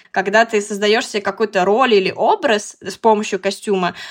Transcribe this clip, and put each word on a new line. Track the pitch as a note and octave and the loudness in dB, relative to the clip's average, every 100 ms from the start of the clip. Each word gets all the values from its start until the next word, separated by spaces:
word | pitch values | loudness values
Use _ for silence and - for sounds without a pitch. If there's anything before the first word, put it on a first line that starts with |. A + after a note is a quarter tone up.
| _ | _
когда | G3 F#3+ G#3+ A3+ | -4 2 2 2
ты | G#3+ | 0
создаёшь | G#3 G3+ G#3 A3 B3+ | -4 -2 2 2 0
себе | G#3 | -4
какую-то | G3+ G3 A3 G3 F3+ | -4 -2 -2 0 2
роль | A3 B3+ G#3 | 2 4 4
или | F#3 - | 2 0
образ | A#3+ G4+ D4 G#3 - - | 0 2 2 0 -2 -14
с | F#3+ - | -16 0
помощью | A3+ G#3 G#3+ F#3+ | 2 2 0 -4
костюма, | G3 G3+ G#3+ F#3+ F3 - - | -4 -6 -4 -2 -2 -6 -14